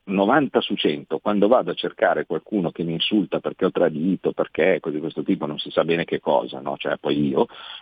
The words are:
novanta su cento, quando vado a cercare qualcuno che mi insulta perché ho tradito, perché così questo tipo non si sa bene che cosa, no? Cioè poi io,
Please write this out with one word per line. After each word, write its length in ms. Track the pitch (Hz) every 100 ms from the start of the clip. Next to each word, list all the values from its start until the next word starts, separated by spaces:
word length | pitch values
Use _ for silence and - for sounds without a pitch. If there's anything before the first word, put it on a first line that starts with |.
| -
novanta 540 | 98 101 143 127 120
su 140 | -
cento, 440 | 101 95 73 69 78
quando 300 | 104 104 101
vado 220 | 123 90
a 40 |
cercare 520 | 82 87 - 95 78 73
qualcuno 440 | 82 - 107 80
che 120 | -
mi 100 | 85
insulta 480 | 82 - 107 87 80
perché 240 | 76 -
ho 60 | 90
tradito, 600 | - 87 78 87 87 -
perché 460 | - - - 85 82
così 180 | 82 73
questo 240 | 80 76
tipo 240 | 76 92 76
non 120 | 73
si 120 | -
sa 140 | -
bene 200 | 80 82
che 160 | 82 73
cosa, 400 | - 73 60 69
no? 160 | 69 69
Cioè 200 | 71 73
poi 300 | 73 73 71
io, 180 | 69 - - - -